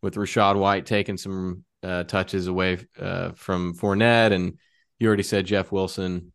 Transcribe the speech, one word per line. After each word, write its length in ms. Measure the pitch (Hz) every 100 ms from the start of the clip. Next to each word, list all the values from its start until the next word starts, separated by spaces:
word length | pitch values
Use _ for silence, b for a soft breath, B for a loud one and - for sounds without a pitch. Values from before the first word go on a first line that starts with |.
with 120 | 101
Rachaad 420 | 95 101 - 101 101
White 300 | 98 98 90
taking 300 | 107 101 95
some, 480 | - 95 92 90 - _
uh, 220 | 92 90
touches 420 | 87 101 92 98 90
away, 320 | 92 92 90 - _
uh, 320 | 95 90 87
from 420 | 87 - 92 90
Fournette. 580 | 87 101 98 117 117 113
And 260 | 98 90 - b b b _
you 100 | 113
already 140 | 104
said 220 | 95 104 95
Jeff 260 | 101 92
Wilson 600 | 98 95 - 92 90 -